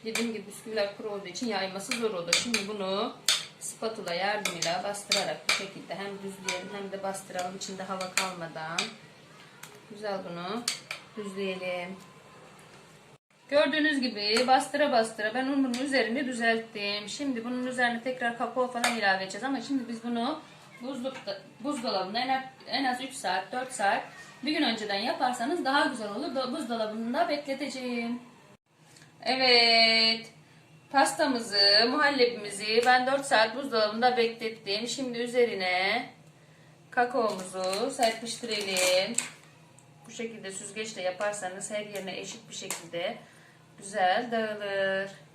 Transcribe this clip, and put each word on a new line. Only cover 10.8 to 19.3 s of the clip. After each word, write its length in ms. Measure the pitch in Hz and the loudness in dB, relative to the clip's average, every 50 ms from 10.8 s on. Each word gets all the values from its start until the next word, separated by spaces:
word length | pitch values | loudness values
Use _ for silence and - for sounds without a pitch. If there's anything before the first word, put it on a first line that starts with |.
| - - - - - - - | -10 -12 -14 -14 -14 -14 -12
düzleyelim. 800 | 220 208 196 190 196 196 190 185 185 185 180 180 180 175 185 190 - - - - - - - - - - - - - - - - - - - - - - - - _ _ _ _ _ _ - | -10 -10 -8 -6 -4 -4 -4 -4 -4 -6 -6 -6 -6 -6 -8 -10 -14 -16 -20 -20 -20 -20 -20 -20 -20 -20 -20 -20 -20 -20 -20 -20 -20 -20 -20 -20 -20 -20 -20 -20 _ _ _ _ _ _ 2
Gördüğünüz 520 | 277 285 311 285 285 311 294 311 294 269 | 4 4 4 6 4 4 4 4 4 2
gibi 460 | 247 247 220 208 208 208 220 240 254 | 0 0 -2 -2 0 2 2 4 6
bastıra 460 | 247 262 285 277 - - 294 294 269 | 6 6 6 6 2 2 2 4 6
bastıra 420 | 254 233 220 226 - - 208 220 226 | 6 4 4 2 -2 -2 -2 -2 0
ben 180 | 254 262 269 | 0 0 2
bunun 220 | 285 277 269 254 240 | 2 2 2 2 0
üzerini 520 | 247 269 285 269 262 220 220 233 285 285 | -2 -2 2 2 2 2 2 0 0 0
düzelttim. 840 | 247 254 226 233 226 226 226 226 - - 208 202 202 202 208 208 202 | -2 -2 2 2 2 2 2 -2 -6 -8 -4 -4 -2 -4 -4 -6 -8
Şimdi 360 | - - 285 277 254 226 226 | -6 -4 -2 -2 -2 -2 -2
bunun 220 | 247 247 254 254 | -4 -4 -2 -2
üzerine 360 | 254 247 247 247 240 233 233 | -2 2 2 2 2 2 -2
tekrar 360 | - 262 254 - 240 233 233 - | -4 -4 -4 -2 -2 -2 -2 -2
kakao 320 | 247 233 - 262 247 240 | -4 -2 0 0 0 0
falan 260 | 247 233 240 240 233 | 0 -2 0 0 0
ilave 260 | 226 208 196 190 190 | 2 2 2 2 2
edeceğiz 220 | 190 185 | 0 -6